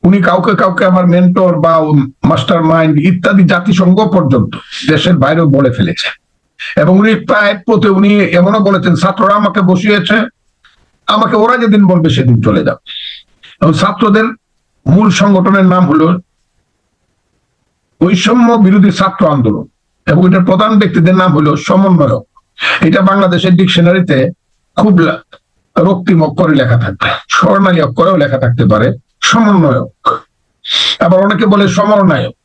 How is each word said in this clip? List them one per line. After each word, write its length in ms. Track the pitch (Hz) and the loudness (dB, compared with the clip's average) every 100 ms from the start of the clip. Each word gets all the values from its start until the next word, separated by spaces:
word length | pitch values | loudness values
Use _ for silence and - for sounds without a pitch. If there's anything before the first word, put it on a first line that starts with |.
উনি 180 | 175 196 | 2 0
কাউকে 340 | 180 - 202 202 | 0 -2 -2 -2
কাউকে 300 | 190 180 196 | -2 0 0
আমার 220 | 180 180 | 2 2
মেন্টর 520 | 175 180 180 180 170 | 2 2 2 0 0
বা 200 | 160 165 156 151 131 - 139 | 0 0 2 0 -2 -4 -2
মাস্টার 380 | 156 - 170 | -2 0 -2
মাইন্ড 360 | 160 165 160 147 | 0 0 0 0
ইত্যাদি 440 | 170 180 185 190 | 0 0 0 2
জাতিসংঘ 640 | 170 185 190 185 185 185 214 | 2 0 -2 0 2 2 2
পর্যন্ত 480 | 185 143 127 98 - - - - | 0 0 -2 -2 -8 -16 -10 -2
দেশের 280 | 151 175 165 | -2 0 0
বাইরেও 320 | 131 160 160 | 0 0 0
বলে 220 | 135 131 | 2 0
ফেলেছে, 360 | 117 87 85 - - _ _ _ _ - - | 0 -4 -4 -10 -12 _ _ _ _ -8 -2
এবং 180 | 156 190 | 0 2
উনি 160 | 214 220 | 2 0
প্রায় 420 | - 208 202 196 - | -2 -2 -2 -4 -2
পথে 220 | 214 208 | 0 2
উনি 340 | 190 202 208 | 2 2 2
এমনও 360 | 180 170 185 214 | 0 0 0 0
বলেছেন, 360 | 196 190 180 160 | 0 0 0 0
"ছাত্ররা 380 | 190 190 196 | -2 -2 0
আমাকে 280 | 208 208 208 | 0 0 -2
বসিয়েছে, 680 | 180 180 208 202 175 220 226 _ _ _ _ _ _ _ - | 0 0 0 -2 0 -2 -4 _ _ _ _ _ _ _ -4
আমাকে 280 | 214 220 233 | -2 0 0
ওরা 220 | 226 247 | 0 0
যেদিন 300 | 226 208 190 | 0 2 2
বলবে 220 | 180 160 | 2 0
সেদিন 320 | 120 127 117 | 0 0 0
চলে 220 | - - | 0 0
যাবে।" 280 | - - - - - - _ _ - _ | -2 -6 -12 -18 -16 -18 _ _ -20 _
এবং 120 | 156 | -2
ছাত্রদের 520 | 151 190 196 220 208 220 226 _ _ _ _ - | 0 -2 -2 0 0 0 -6 _ _ _ _ 0
মূল 220 | 170 214 | 2 2
সংগঠনের 560 | - 202 190 180 - 185 | 0 0 2 2 2 2
নাম 220 | 180 180 | 2 2
হলো 320 | - 160 180 - _ _ _ _ _ _ _ _ _ _ _ _ _ _ _ _ _ | 0 0 -2 -8 _ _ _ _ _ _ _ _ _ _ _ _ _ _ _ _ _
বৈষম্য 520 | 175 180 208 247 233 | 0 0 0 2 2
বিরোধী 380 | 233 190 202 190 | 2 2 4 2
ছাত্র 360 | - 185 - 170 | 2 -4 0 -2
আন্দোলন, 380 | 147 117 101 - _ _ _ - | 0 -2 -4 -8 _ _ _ -2
এবং 240 | 156 180 | 2 2
এটার 160 | 185 180 | 2 0
প্রধান 340 | 190 214 214 | 0 2 2
ব্যক্তিদের 360 | 202 170 165 185 | 2 0 2 2
নাম 160 | 185 | 0
হলো 220 | 147 151 156 | 0 0 -2
সমন্বয়ক। 720 | - 190 196 175 139 113 - _ _ _ - - | 0 0 2 2 0 -2 -8 _ _ _ -6 -2
এটা 200 | 160 196 | 0 0
বাংলাদেশের 540 | 190 196 185 175 185 180 | 0 0 0 0 0 0
ডিকশনারিতে 760 | 185 - 170 185 180 135 175 - _ _ _ - | 2 2 2 0 0 -2 -2 -6 _ _ _ -2
খুব 240 | 214 180 | 2 2
লা-, 380 | 160 - _ - _ _ _ - | 0 -4 _ -20 _ _ _ -2
রক্তিম 460 | 165 180 180 175 | -2 -2 0 0
অক্ষরে 320 | 151 - 175 143 | 0 -2 0 0
লেখা 220 | 123 117 | 0 0
থাকবে, 320 | - - - - - | -2 -6 -6 -6 -6
স্বর্ণালী 520 | - 180 196 190 170 | -2 0 0 0 0
অক্ষরেও 360 | 147 120 170 185 | -2 -2 0 0
লেখা 200 | 143 131 | -2 -2
থাকতে 280 | 120 - 104 | -2 0 0
পারে 320 | 107 110 - _ _ | 0 -2 -4 _ _
সমন্বয়ক, 680 | - 226 214 190 156 123 - _ - - _ _ _ _ - - - - | -2 0 2 2 0 -2 -6 _ -6 -6 _ _ _ _ -8 -6 -4 -4
আবার 220 | 170 185 | 0 0
অনেকে 240 | 202 202 214 | 0 -2 0
বলে 220 | 196 196 | 0 0
সমরনায়ক। 680 | - 208 208 185 143 - - | -2 0 2 2 0 -4 -12